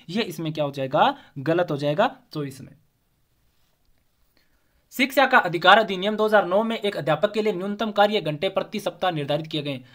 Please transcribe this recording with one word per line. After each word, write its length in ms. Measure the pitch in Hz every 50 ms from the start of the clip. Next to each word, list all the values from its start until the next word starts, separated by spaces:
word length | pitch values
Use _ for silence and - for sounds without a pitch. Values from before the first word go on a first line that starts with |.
| _ -
ये 120 | 170 220 226
इसमें 300 | - 151 160 165 156 156
क्या 120 | 156 151
हो 60 | 143
जाएगा? 460 | 135 143 135 131 139 160 - 208 190 - - _ _ 143
गलत 320 | 131 156 160 175 180 -
हो 60 | 156
जाएगा 400 | 135 147 147 147 160 220 262 - - _ _ -
चॉइस 260 | 156 143 139 135 -
में। 160 | - - - _ _ _ _ _ _ _ _ _ _ _ _ _ _ _ _ _ _ _ _ _ _ _ _ _ _ _ _ _ _ _ _ _ _ _ _ _ _ _ _ _ _ _ -
शिक्षा 340 | - 269 269 - 285 262
का 120 | 262 254 240
अधिकार 400 | - 180 165 170 165 180 196 226
अधिनियम 380 | 214 196 196 180 185 208 214
दो 80 | 208 214
हज़ार 220 | 214 214 208 180
नौ 160 | 175 180 202 226
में 160 | 226 233 220
एक 180 | - 202 196
अध्यापक 360 | 170 147 160 151 151 180 208 208
के 100 | 220 208
लिए 100 | 214 196
न्यूनतम 380 | 175 185 202 202 208 233 220
कार्य 300 | 202 202 208 208 214 208
घंटे 280 | 160 156 151 147 190 190
प्रति 320 | 190 190 190 - - 208
सप्ताह 300 | 202 180 160 - - 185
निर्धारित 360 | 170 151 143 135 147 156 160
किए 160 | 160 160 156 139
गए। 180 | 147 139 123 123 -